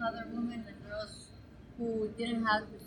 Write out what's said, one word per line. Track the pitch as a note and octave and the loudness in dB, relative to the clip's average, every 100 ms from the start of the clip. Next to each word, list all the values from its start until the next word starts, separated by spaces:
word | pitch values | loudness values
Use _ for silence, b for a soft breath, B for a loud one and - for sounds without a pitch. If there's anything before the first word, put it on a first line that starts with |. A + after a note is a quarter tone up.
| A3+ | 0
other | A#3 A3+ | 0 -2
women | A#3 A#3 A#3 A3 | 0 0 0 -6
and | - - | -10 -6
girls | G#3 G#3+ - - - - - - - | -6 -6 -8 -14 -16 -16 -16 -12 -2
who | A#3 A3 G#3+ G#3+ | 2 2 2 2
didn't | A#3 A#3 A3+ | 2 4 6
have | G#3+ G#3+ | 6 4
the | - | -8